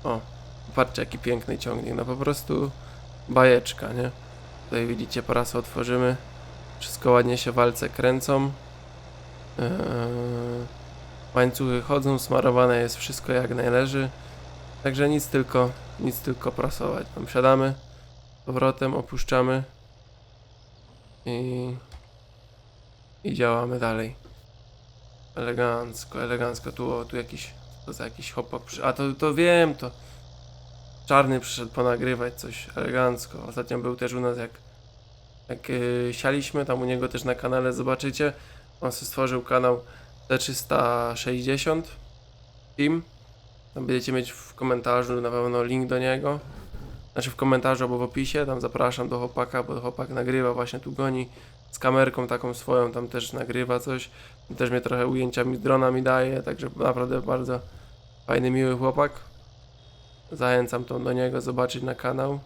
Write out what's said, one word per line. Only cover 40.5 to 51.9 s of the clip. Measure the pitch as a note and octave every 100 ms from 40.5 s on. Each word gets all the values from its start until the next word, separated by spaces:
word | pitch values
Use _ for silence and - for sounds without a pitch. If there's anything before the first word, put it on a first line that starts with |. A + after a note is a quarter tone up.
| C3 - C#3 A#2+ A#2+ A#2+ A#2+
sześćdziesiąt | B2 B2+ B2 C#3 D#3+ D#3+ E3 - - - - - - - - -
Team. | C#3+ E3 E3 - - - - - -
Tam | C3+ B2+
będziecie | B2+ B2
mieć | C3 A#2+
w | - -
komentarzu | - B2+ B2 A#2+ B2 B2 B2
na | A#2+
pewno | A#2+ B2 B2
link | A#2+ C3 B2+
do | B2+
niego. | B2+ C3 C#3+ D3 - - - - - - -
Znaczy | - B2
w | -
komentarzu | C3+ B2+ C3 B2+
albo | B2+ B2
w |
opisie, | B2 C3+ C3 D3 C#3
tam | B2+
zapraszam | A#2+ - B2 B2 B2
do | B2
chłopaka, | B2 B2 B2 C3
bo | B2 C3+
chłopak | B2 B2+ C3
nagrywa, | C3 B2 C3 B2
właśnie | A#2+ A#2+ B2
tu | C3+
goni | C3+ C3+ B2+ B2 - - - -
z | -
kamerką | C3